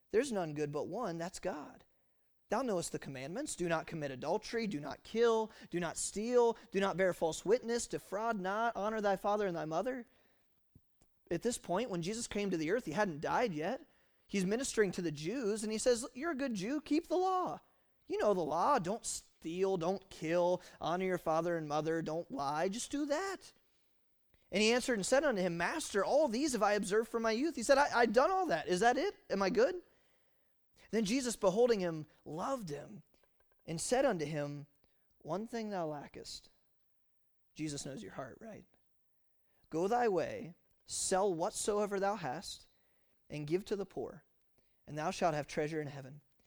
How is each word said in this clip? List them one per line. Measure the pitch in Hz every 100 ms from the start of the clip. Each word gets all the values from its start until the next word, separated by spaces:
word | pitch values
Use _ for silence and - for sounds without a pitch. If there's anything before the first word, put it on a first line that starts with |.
| _
There's | 208 -
none | 208 165
good | 151 147
but | 147 113
one, | 208 220 165
that's | 170 -
God. | 175 294 269 - _ _ _ _ _ _ _
Thou | 220
knowest | 262 180 156
the | 151
commandments, | 151 131 139 202 302 -
do | 175
not | 160 160
commit | 165 143
adultery, | 131 143 208 - 233 220
do | 143
not | - -
kill, | - 226 233 226 214 - 214
do | 175
not | 165 -
steal, | - 196 226 240 233 220 -
do | 190
not | 196 175
bear | 190
false | 170 165 156
witness, | 170 233 226 233 -
defraud | 151 - 202 226 220
not, | 185 208 233 196
honor | 208 220
thy | 208 190
father | 208 214 202
and | 165
thy |
mother." | 156 160 247 247 226 _ _ _ _ _ _ _ _ _ _ _ -
At | 170
this | 233 240
point, | - 180 247
when | 175
Jesus | 165 226 226
came | 202 202
to | 170
the | 156
earth, | 233 160
he |
hadn't | 151 208 147
died | 147 170 240
yet. | 151 170 254 - _ _ _ _
He's | 202
ministering | 185 226 277 - 196
to | 175
the | 170
Jews, | 147 160 262 208 214
and | 214
he | 220
says, | 254 233 277
"You're | 247 339
a | 269
good | 277
Jew, | 208 196 294
keep | - 294 -
the | 339
law. | 370 370 302 - - _ _ _ -
You | 415
know | 226
the | 185
law, | 147 160 226 277
don't | 170 233
steal, | - - - _ 160 175 190 190
don't | 160 196 -
kill, | - 156 175 175 180 - -
honor | 147 180
your | 185 175
father | 170 160 170 170
and | 151
mother, | 151 156 165
don't | 160 160 -
lie, | 269 139 151 185
just | 220 -
do | 285 285
that." | 294 392 370 - - _ _ _ _ _ _ _ _ _
And | 190
he | 214
answered | 240 247
and | 226 175
said | 262
unto | 302 208
him, | 185 170
"Master, | 180 311 - -
all | - 269 302
these | 220 302
have | 233
I | 202
observed | 208 196 208 233
from | 233
my | 226
youth." | 220 320
He | 254
said, | 220 269
"I, | 285
I've | 226 240
done | 214 311
all | 381 349
that. | 160 143
Is | 180
that | 233 262
it? | 392 - -
Am | 196
I | 196
good?" | 196 277 359 - _ _ _ _ _ _ _ _ _ -
Then | 214
Jesus, | 190 262 247 -
beholding | 190 196 247 214
him, | 175 160 151 _
loved | - 151 233 269 180
him | 143 143 - - _ _ _ _ _
and | - 160
said | - 247
unto | 277 180
him, | 147 156 143 143 143 _ _ _ _ _
"One | 151 175 226
thing | 233 214
thou | 190 160
lackest." | 147 127 117 - - - _ _ _ _ _ _ _ _ _ _
Jesus | - 151 143 147
knows | 139
your | 98
heart, | - 127 -
right? | 226 196 - _ _ _ _ _ _ _ _ _ _
"Go | 160 196
thy | 240 240
way, | 180 123 104 143 - _ _
sell | - - - 185 202
whatsoever | 165 190 - - 208 208 202
thou | 196 208
hast, | 151 147 - - - _ _ _ _ _ -
and | 147 147
give | 175 -
to | 202
the | 190
poor, | - 107 175 - _ _ _ _ _ -
and | 151
thou | 165
shalt | - 180 151
have | 139
treasure | - 151 160
in | 143
heaven. | 139 131 147 - _